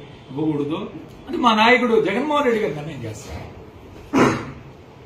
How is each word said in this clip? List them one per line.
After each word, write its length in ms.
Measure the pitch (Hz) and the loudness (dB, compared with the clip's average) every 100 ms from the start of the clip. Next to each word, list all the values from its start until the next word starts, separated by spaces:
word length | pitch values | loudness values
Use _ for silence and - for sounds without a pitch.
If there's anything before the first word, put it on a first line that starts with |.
| - - - | -14 -20 -12
ఇవ్వకూడదో, 580 | 135 156 143 139 180 - - - - - | -4 -2 -2 -2 -4 -8 -12 -18 -18 -8
అది 80 | 339 | 0
మా 180 | 247 214 | 2 4
నాయకుడు 500 | 233 247 240 220 180 | 6 6 4 4 2
జగన్మోహన్ 400 | 226 302 294 262 | 0 0 2 2
రెడ్డి 160 | 220 | 0
గారు 120 | 190 | -2
నిర్ణయం 300 | 147 156 131 | -4 -10 -10
చేస్తారు. 500 | 110 107 - - - - - - - - - 269 - - - - - - - - | -12 -12 -12 -14 -14 -18 -20 -20 -20 -20 -2 2 4 2 -6 -14 -20 -20 -20 -20